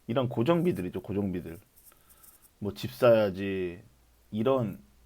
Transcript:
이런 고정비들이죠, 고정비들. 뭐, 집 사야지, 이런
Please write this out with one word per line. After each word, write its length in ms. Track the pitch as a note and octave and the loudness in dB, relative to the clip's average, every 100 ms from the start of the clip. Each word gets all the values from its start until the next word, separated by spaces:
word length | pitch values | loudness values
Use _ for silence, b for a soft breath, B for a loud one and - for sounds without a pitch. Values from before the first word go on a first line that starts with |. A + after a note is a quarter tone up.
| - | -6
이런 220 | B2 B2 | -2 -2
고정비들이죠, 760 | A#2+ B2 E3+ F3 F#2+ F2+ F#2 | 0 0 2 0 -2 -4 -8
고정비들. 560 | - G2 G2+ F2+ E2 E2+ - _ - b b b b b b - | -6 -2 -2 -4 -8 -14 -20 _ -20 b b b b b b -10
뭐, 140 | G#2 | -8
집 180 | G2 - | -6 -8
사야지, 880 | - B2 A2+ G#2 F#2 G2 F#2+ F2+ F2 - _ _ _ - | 4 6 8 4 0 -4 -4 -4 -8 -18 _ _ _ -10
이런 480 | G#2+ A2+ C3+ G#2+ - - _ | -2 0 2 0 -6 -16 _